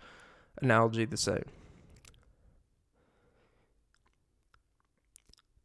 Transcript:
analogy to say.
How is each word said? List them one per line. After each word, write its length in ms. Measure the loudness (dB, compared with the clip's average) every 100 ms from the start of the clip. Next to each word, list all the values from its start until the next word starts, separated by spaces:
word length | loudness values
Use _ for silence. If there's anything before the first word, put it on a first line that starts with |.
| -20 -20 -20 -20 -20 -2
analogy 460 | 2 4 4 0 -4
to 100 | -2
say. 240 | -2 -4 -6 -16 -20 -20 -20 -20 -20 -20 -20 _ -20 -20 _ _ _ _ _ _ _ _ _ _ _ _ _ _ _ _ _ _ _ _ _ _ _ _ _ -20 _ _ _ _